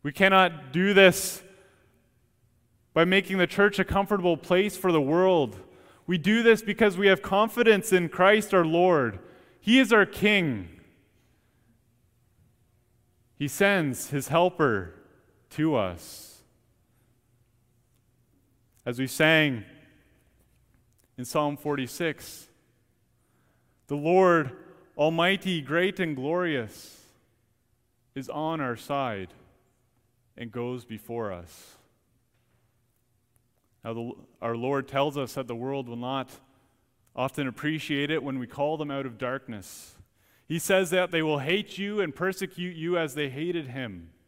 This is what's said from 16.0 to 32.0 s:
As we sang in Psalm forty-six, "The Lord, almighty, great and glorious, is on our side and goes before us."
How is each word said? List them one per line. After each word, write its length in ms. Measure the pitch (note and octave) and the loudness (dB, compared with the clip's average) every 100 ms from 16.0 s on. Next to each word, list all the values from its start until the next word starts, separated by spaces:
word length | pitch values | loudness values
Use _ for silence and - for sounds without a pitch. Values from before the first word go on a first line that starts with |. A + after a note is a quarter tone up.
| - - - - _ _ _ _ _ _ _ _ _ _ _ _ _ _ _ _ _ _ _ _ _ _ _ _ | -16 -20 -20 -20 _ _ _ _ _ _ _ _ _ _ _ _ _ _ _ _ _ _ _ _ _ _ _ _
As 160 | B2 B2 | -8 -6
we 80 | C3 | -6
sang 560 | - D#3 D#3+ D3+ A#2+ G2 - _ _ _ _ _ _ _ _ _ _ _ _ _ - | 2 4 6 2 -2 -10 -20 _ _ _ _ _ _ _ _ _ _ _ _ _ -16
in 60 | |
Psalm 320 | B2 D#3 D3 C#3+ | -6 -2 -2 -4
forty-six, 880 | D3+ C#3 B2 - E3 - - - - _ _ _ _ _ _ _ _ _ _ _ _ _ _ | -6 -6 -6 -6 -6 -6 -16 -18 -20 _ _ _ _ _ _ _ _ _ _ _ _ _ _
"The 80 | D3 | -4
Lord, 560 | D3+ F#3 F#3 E3+ C3+ - - - _ - | 2 6 6 4 2 -10 -20 -20 _ 0
almighty, 640 | D3+ E3 F3 G3 F#3+ E3+ | 0 2 0 0 -2 -4
great 380 | B2+ D#3+ F#3 F#3+ | -2 -2 -2 -2
and 160 | E3+ | -6
glorious, 920 | C3+ C3+ F3 F3 C#3 G#2+ - - - _ _ _ _ _ _ _ _ _ _ _ | -4 -4 -4 -2 -4 -6 -14 -20 -20 _ _ _ _ _ _ _ _ _ _ _
is 160 | C#3 B2+ | -16 -10
on 300 | D3+ D#3 D#3+ | -6 -6 -4
our 160 | C3 A2+ | -6 -6
side 580 | - C#3+ C3 G2+ F#2 - _ _ _ _ _ _ _ _ _ - | -6 -4 -4 -6 -12 -18 _ _ _ _ _ _ _ _ _ -18
and 160 | A#2+ | -14
goes 320 | A#2+ A#2+ B2+ | -8 -8 -8
before 480 | - G#2+ - A#2 G#2+ | -12 -16 -10 -8 -8
us." 440 | F2 F2 - - _ _ _ | -10 -16 -20 -20 _ _ _